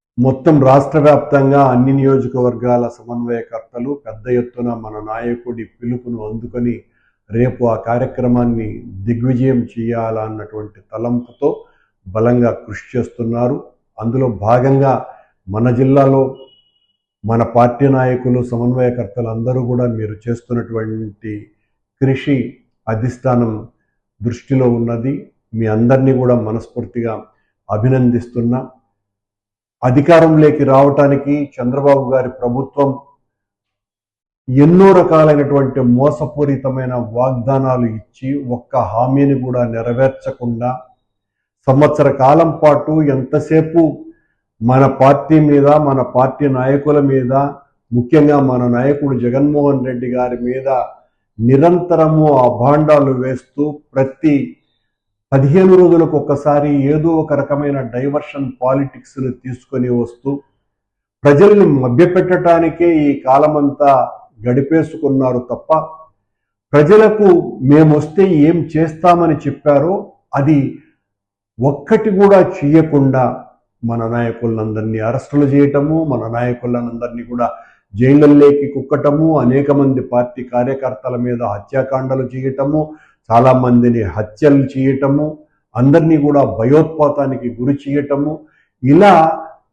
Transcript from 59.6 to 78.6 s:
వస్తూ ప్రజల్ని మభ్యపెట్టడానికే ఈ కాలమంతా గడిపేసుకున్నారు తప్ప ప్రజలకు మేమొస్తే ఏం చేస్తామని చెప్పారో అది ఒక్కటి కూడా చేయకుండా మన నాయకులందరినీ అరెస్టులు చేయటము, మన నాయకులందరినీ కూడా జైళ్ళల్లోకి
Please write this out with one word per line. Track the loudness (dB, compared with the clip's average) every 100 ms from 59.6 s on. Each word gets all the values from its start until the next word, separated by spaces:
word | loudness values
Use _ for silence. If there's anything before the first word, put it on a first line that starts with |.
| -10 -6 -2
వస్తూ | -2 -4 -8 -8 -8 _ _ _ _ _ _ _ _
ప్రజల్ని | 2 6 6 6 4
మభ్యపెట్టడానికే | 2 0 2 2 2 0 0 2 2 2 0 2 2
ఈ | 0 -2
కాలమంతా | 2 2 2 2 -2 0 2 2 0 -8 -20 _
గడిపేసుకున్నారు | -2 -2 0 0 -2 -4 -2 0 0 -2
తప్ప | -6 -10 -2 -2 -2 -16 -20 _ _ _ _ _ 0
ప్రజలకు | 2 6 6 6 4 4 4 0 -4
మేమొస్తే | 2 4 6 2 -2 0 2 4
ఏం | 2 2 -2
చేస్తామని | -2 -4 0 2 2 2 -2
చెప్పారో | -4 -4 0 0 0 -4 -8 _ -8 -2
అది | 2 2 0 -8 _ _ _ _ _ _ _ -4
ఒక్కటి | -4 -4 -2 0 0
కూడా | 2 4 4 2
చేయకుండా | -2 2 2 2 2 2 0 -2 -4 -18 _ _ -10
మన | -6 -4 -4
నాయకులందరినీ | -4 -4 -4 -4 -4 -4 -6 -6 -4
అరెస్టులు | -4 -6 -4 -2 2
చేయటము, | 2 2 0 -2 -2 -2
మన | -4 -6
నాయకులందరినీ | -4 -4 -6 -4 -4 -6 -8 -10 -12
కూడా | -10 -6 -6 -6 -20 _ _
జైళ్ళల్లోకి | 0 4 6 6 6 6 4